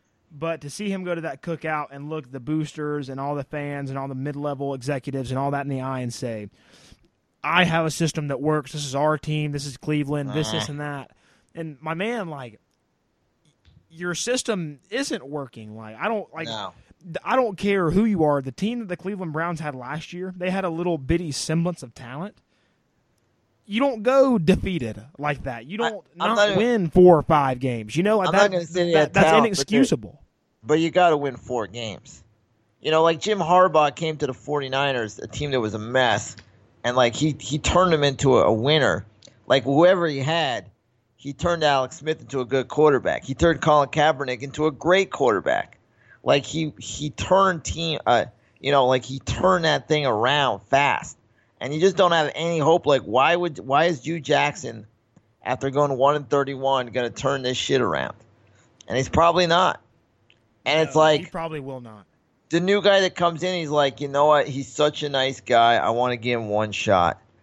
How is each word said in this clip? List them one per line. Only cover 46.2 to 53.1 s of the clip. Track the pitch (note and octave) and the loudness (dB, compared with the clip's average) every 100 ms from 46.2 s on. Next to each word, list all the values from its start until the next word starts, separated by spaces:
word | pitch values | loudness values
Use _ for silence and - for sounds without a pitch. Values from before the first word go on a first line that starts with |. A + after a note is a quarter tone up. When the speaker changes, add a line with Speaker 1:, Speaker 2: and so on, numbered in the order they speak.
Speaker 2:
Like, | B2 C#3+ | 0 0
he, | - D#3 D#3 - | 0 -6 -6 -8
he | - - D3 | -14 -10 -8
turned | - - F#3+ F#3+ E3 | -6 0 4 4 0
team, | - C#3+ E3 D3+ - | -6 -6 -6 -4 0
uh, | A#2+ - - _ _ | 2 0 -8 _ _
you | - | 0
know, | C#3+ B2+ | 2 4
like, | C3 | 2
he | - C3+ | -2 -10
turned | - - F#3 F3+ | -8 -2 0 2
that | D#3+ C#3+ - | 2 0 0
thing | D3+ C#3 | -2 0
around | G#2+ A#2+ D3 C3+ G2+ | 0 2 2 0 -2
fast. | - C#3 C#3+ G#2 - - _ _ _ - | 0 2 2 0 -6 -16 _ _ _ -12
And | B2+ | -6
you | D3+ | 0
just | F#3+ F#3 | 2 4
don't | F3+ | 2
have | E3 D3 - | 2 0 -2
any | E3+ E3+ | -4 0
hope. | D3 E3+ D3 | 4 4 4
Like, | C3+ | 0
why | G#2+ | 2